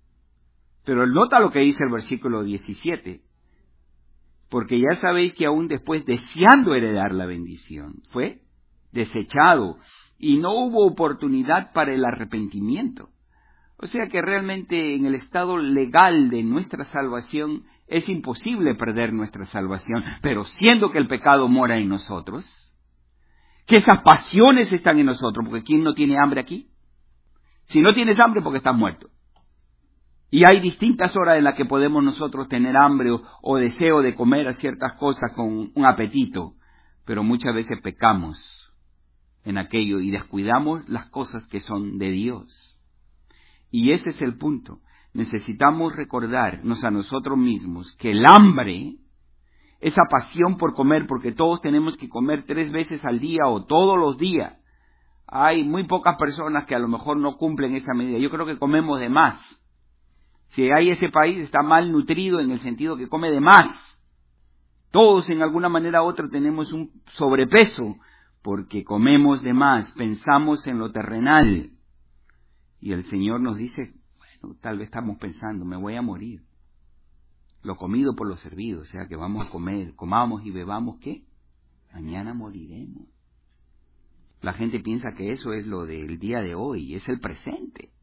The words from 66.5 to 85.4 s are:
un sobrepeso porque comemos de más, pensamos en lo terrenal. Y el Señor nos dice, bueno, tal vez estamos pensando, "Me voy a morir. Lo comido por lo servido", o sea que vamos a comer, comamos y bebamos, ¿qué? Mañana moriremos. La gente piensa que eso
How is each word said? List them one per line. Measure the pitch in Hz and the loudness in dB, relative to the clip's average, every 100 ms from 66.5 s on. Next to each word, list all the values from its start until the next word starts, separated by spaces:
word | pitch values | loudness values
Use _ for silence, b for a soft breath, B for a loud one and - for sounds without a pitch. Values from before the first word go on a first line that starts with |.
| 156 147 | -4 -6
un | 160 156 - _ | -10 -12 -16 _
sobrepeso | - 139 131 131 208 214 - 110 - b b b _ | -2 0 2 4 6 4 2 -10 -10 b b b _
porque | 101 98 98 104 | -8 -8 -8 -10
comemos | 95 104 123 143 143 135 | -4 2 6 6 6 2
de | 123 | 0
más, | 123 139 120 107 | 2 4 2 -2
pensamos | - 113 107 151 143 151 147 143 | -8 -6 -4 2 2 2 -2 -4
en | 117 | -8
lo | 110 | -6
terrenal. | 110 104 113 131 156 123 90 73 _ _ _ _ _ _ _ _ _ _ _ | -8 -8 -2 4 6 6 2 -6 _ _ _ _ _ _ _ _ _ _ _
Y | 98 | -8
el | 90 | -8
Señor | 92 98 101 120 | -6 -4 -4 -2
nos | 123 104 | -4 -6
dice, | 120 - 123 _ _ _ | -10 -12 -14 _ _ _
bueno, | _ _ - - | _ _ -20 -14
tal | 113 104 | -12 -10
vez | 104 | -10
estamos | 117 117 101 | -10 -10 -10
pensando, | 101 80 110 104 | -14 -12 -12 -10
"Me | 90 90 | -10 -10
voy | 101 117 | -10 -8
a | |
morir. | 120 90 113 101 _ _ _ _ _ _ _ _ _ _ _ _ | -10 -10 -14 -18 _ _ _ _ _ _ _ _ _ _ _ _
Lo | - 90 | -16 -12
comido | 92 117 139 | -6 -4 -4
por | 117 107 | -4 -10
lo | 87 | -12
servido", | 80 85 113 85 | -16 -14 -12 -12
o | |
sea | 78 92 90 | -14 -16 -14
que | 80 | -12
vamos | 90 107 104 | -10 -8 -10
a | |
comer, | 90 90 101 87 - | -10 -8 -8 -10 -14
comamos | 87 110 120 107 | -4 -2 -2 -6
y | 104 | -12
bebamos, | 92 90 104 120 - | -12 -10 -10 -10 -12
¿qué? | 139 - _ _ _ _ _ _ _ | -16 -16 _ _ _ _ _ _ _
Mañana | 87 78 92 107 | -18 -14 -12 -12
moriremos. | 120 110 95 80 87 - - - _ _ _ _ _ _ _ _ _ _ _ _ _ | -14 -14 -18 -18 -18 -18 -20 -20 _ _ _ _ _ _ _ _ _ _ _ _ _
La | 90 | -12
gente | 90 117 117 | -8 -6 -6
piensa | 101 117 120 98 | -8 -8 -10 -10
que | 98 | -10
eso | 131 | -8